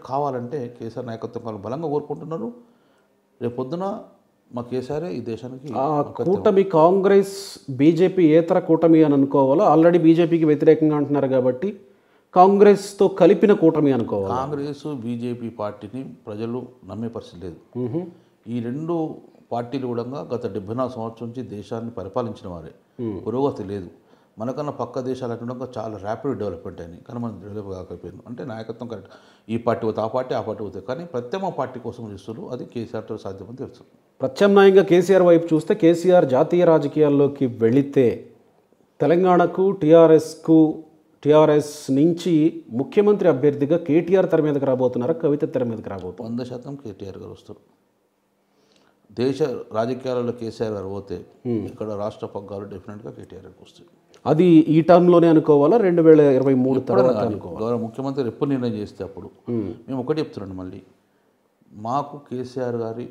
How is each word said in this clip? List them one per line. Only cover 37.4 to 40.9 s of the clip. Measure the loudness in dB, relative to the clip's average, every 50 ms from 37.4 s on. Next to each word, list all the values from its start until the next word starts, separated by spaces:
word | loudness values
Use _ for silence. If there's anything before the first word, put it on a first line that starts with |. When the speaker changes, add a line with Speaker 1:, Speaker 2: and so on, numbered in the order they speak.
| -4
Speaker 2:
వెళితే | -4 -2 0 0 2 2 2 0 2 2 2 2 2 0 -2 -10 -20 -20 _ _ _ _ _ _ _ _ _ _ _ _ -2
తెలంగాణకు, | 0 2 2 2 4 4 4 4 2 2 0 0 0 0
టీఆర్ఎస్కు, | 0 0 4 6 8 8 8 8 8 6 4 0 -12 -8 0 4 6 6 6 4 2 -4 -12 _